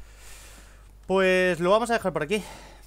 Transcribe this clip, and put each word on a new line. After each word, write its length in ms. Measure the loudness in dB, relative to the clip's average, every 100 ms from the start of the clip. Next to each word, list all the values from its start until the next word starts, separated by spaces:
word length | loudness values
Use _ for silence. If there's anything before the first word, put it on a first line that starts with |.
| -12 -20 -20 -20 -20 -20 -20 -20 -20 -14 -2
Pues 540 | 2 4 4 2 2
lo 100 | 2
vamos 180 | 2 2
a 40 |
dejar 180 | -2 -2
por 120 | -4
aquí. 200 | -4 -4 -6 -18 -20 -20